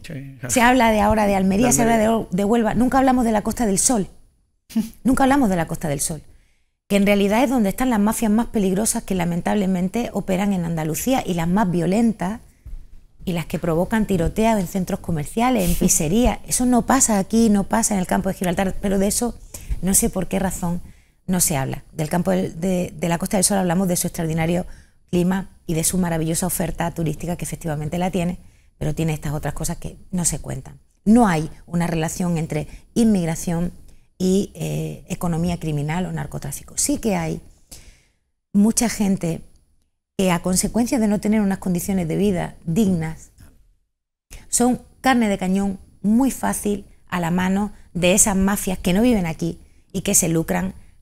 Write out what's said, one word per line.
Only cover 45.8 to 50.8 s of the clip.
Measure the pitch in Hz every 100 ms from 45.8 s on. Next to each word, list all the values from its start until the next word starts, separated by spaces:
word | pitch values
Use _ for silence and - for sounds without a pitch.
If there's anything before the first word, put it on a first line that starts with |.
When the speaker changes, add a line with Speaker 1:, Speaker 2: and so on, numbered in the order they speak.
| - -
Speaker 2:
muy | 196 226 269
fácil | - 202 202 208 202 - - -
a | 180
la | 165
mano | 180 185 196 208 - -
de | 170 175
esas | 202 214 190
mafias | 190 202 - 180
que | -
no | 185
viven | 254 220 170
aquí | 156 170 175 - _ _
y | 196
que | -
se | 202 170
lucran | 165 165 180 190 -